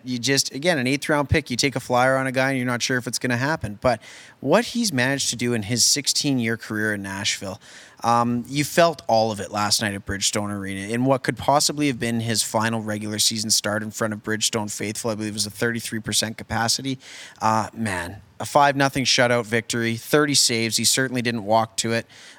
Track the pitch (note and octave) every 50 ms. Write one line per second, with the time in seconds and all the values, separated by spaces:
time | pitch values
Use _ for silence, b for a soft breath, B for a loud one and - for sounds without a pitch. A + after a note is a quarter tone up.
0 | - B2+ B2 A#2+ A2+ C3 C#3 C3+ - - - C3+ C#3+ F3+ F3 C#3 A#2+ B2+ C#3 C#3+
1 | - - D3+ D3 C#3+ - - D#3+ - - B2 A2+ - C#3 A#2 C3 - - B2+ A#2+
2 | B2+ C3 C3+ C3 C3 C3 B2 C3 C3 C3+ C3+ C3 B2 B2+ B2 A#2+ - - C3 B2
3 | A#2 B2+ A2+ - - B2 B2 A#2 C3 C#3+ D#3+ D#3 - G#2+ G#2 - - C3 A#2 B
4 | B B B B B B B _ - C3 E3 G#3+ A#3+ - - A#3 A#3+ G3+ D3+ B2+
5 | B2 C3 C#3 C3+ - - B2+ A#2 B2 A#2+ A#2+ A2+ G2+ G2 B2 A2+ - - - D3
6 | C#3 - - - - D3 C3+ B2+ A#2 A2+ A2+ A2 - - A2 G#2+ G#2+ G#2+ G#2 G2+
7 | G2 G2 G2 G2 G#2 - - - G2+ G2 F#2+ B B B B B B B B B
8 | - A#2 A#2 A#2 A#2+ A#2+ A#2+ A#2+ A2+ A#2+ C3+ D3 D3 - - F3+ E3+ E3+ D#3 -
9 | - - A2+ A2+ A2+ A2+ G#2+ G2+ - - G2+ G#2 G#2 G2+ - - A#2 G#2 G2 G2+
10 | - - G2 G2 G2+ - - G#2+ G#2 G#2 G#2 G2+ F#2+ F#2+ G2 G2 G2 G#2 A#2 A#2+
11 | B2+ C3+ C3+ B2+ - - B2+ - - - C#3 D3+ - - D3 D3 D3 C#3+ B2+ A2+
12 | A#2+ A#2 A#2 A2+ A2+ A#2 A2+ G#2 - - - A2 A2 A2+ A#2 A2+ G#2+ G#2+ G#2+ G#2+
13 | G#2+ G#2+ G#2+ G#2+ - - A2+ A2 G#2+ A2 G#2 - - G#2 G#2 G#2+ G#2+ A2 - -
14 | A2+ G#2+ G#2+ G#2 - A2 A2 G#2+ A2+ - - A2+ G#2 G#2 - - - G#2 G#2+ -
15 | - A#2 G#2+ G#2 A2 G#2+ G#2 A2 G2+ G#2 - - A#2 A#2 A#2 A#2 - - A#2 A2
16 | - - G#2 - G#2+ A2 A2 - G#2 - A2+ A2 A2+ A#2 - - C3+ C3+ C3 B2+
17 | B B B B B B B B - A2 A2 A2 G#2 - - A2+ A2+ G#2 F#2 F2+
18 | E2+ F2+ F#2+ - - - _ - G#2+ - - D3+ C#3+ C#3+ C3+ C#3 C#3 C3+ - D3
19 | B2+ - - - B2 A#2+ A#2+ A#2+ A2 G#2+ A#2 A2+ A2 - - A#2+ A#2 A#2 A2+ A2+
20 | - - - D3 D3+ D3 C#3 - - - A#2+ A2+ A2+ A2+ A2 - A2+ - - -
21 | C3 B2+ B2 B2+ A2+ B2 A#2 A#2 G2 G2+ A2 A2+ A2+ - - - - A2+ A2+ A2+
22 | - B B B B B B